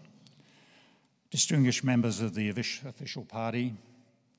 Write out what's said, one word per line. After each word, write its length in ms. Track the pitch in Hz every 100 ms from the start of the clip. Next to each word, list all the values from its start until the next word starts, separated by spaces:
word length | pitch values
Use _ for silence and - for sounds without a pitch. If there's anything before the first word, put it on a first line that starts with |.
| - - - _ _ _ _ - _ _ _ _ -
Distinguished 560 | 143 - 156 127 - 131
members 340 | 123 117 98
of 160 | 113 98
the 140 | 104
offic-, 340 | 98 - - 135
official 380 | - 135 131
party, 500 | - 113 113 120 123 104 - - _ _ _